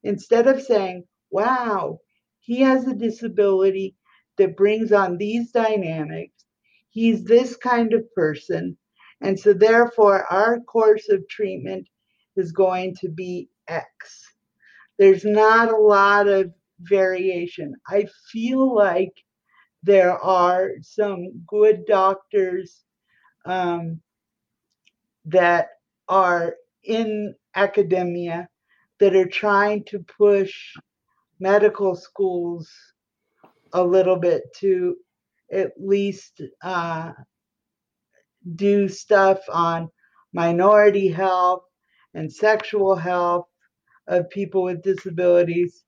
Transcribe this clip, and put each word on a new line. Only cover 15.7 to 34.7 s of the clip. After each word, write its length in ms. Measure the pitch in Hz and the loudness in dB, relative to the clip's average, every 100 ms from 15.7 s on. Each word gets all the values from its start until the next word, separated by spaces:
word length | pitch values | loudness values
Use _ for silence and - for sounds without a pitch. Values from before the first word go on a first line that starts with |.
a 60 | 220 | 4
lot 520 | 214 202 196 202 202 | 4 6 4 4 2
of 240 | 196 190 _ _ _ | 2 -2 _ _ _
variation. 920 | 175 196 185 185 185 175 175 - 156 262 - | -2 0 2 0 -4 -4 -8 -10 -14 -14 -4
I 180 | 196 208 _ _ | -4 -4 _ _
feel 440 | 226 233 262 269 | -8 -4 0 2
like 500 | 226 196 170 190 _ _ _ _ _ _ _ | 2 2 0 -4 _ _ _ _ _ _ _
there 360 | 175 196 180 - | 4 4 4 0
are 540 | 185 185 175 180 190 - | 0 2 2 2 -2 -6
some 600 | - - 208 185 180 175 170 | -10 -6 -4 -6 -10 -16 -8
good 400 | 208 214 202 - | 2 2 2 0
doctors, 1000 | 202 190 190 _ 208 185 185 175 _ _ _ _ _ _ _ | 2 2 -2 _ -2 -2 -6 -10 _ _ _ _ _ _ _
um, 560 | 175 185 180 170 165 165 _ _ _ _ _ _ _ _ _ _ _ _ 156 | -8 -4 -4 -6 -8 -12 _ _ _ _ _ _ _ _ _ _ _ _ -2
that 420 | 180 175 170 - _ _ _ - | 2 2 0 -2 _ _ _ -2
are 460 | 190 180 175 170 - _ _ | 0 2 0 -4 -8 _ _
in 500 | - 220 220 214 208 - _ | -6 -4 -4 -6 -10 -14 _
academia 960 | 190 196 202 185 185 180 175 170 170 180 _ _ _ _ _ | -4 -2 0 0 -2 -2 -6 -8 -10 -12 _ _ _ _ _
that 160 | 196 | 2
are 140 | 185 180 | 4 0
trying 560 | - 208 202 208 208 | -2 0 2 0 -2
to 140 | 208 202 | -8 -14
push 720 | 165 _ 208 196 196 - - - _ _ _ _ _ _ | -14 _ 2 4 0 -8 -20 -20 _ _ _ _ _ _
medical 560 | 190 208 208 208 196 | 0 4 2 2 -4
schools 760 | 175 - - 190 175 175 170 160 _ _ _ _ _ _ _ _ _ _ | -4 -12 -6 -4 -2 -6 -8 -14 _ _ _ _ _ _ _ _ _ _
a 120 | 175 | -2
little 320 | 180 190 185 185 | 2 2 2 0
bit 260 | 175 160 - - | 0 -2 -6 -6
to 380 | 196 | -2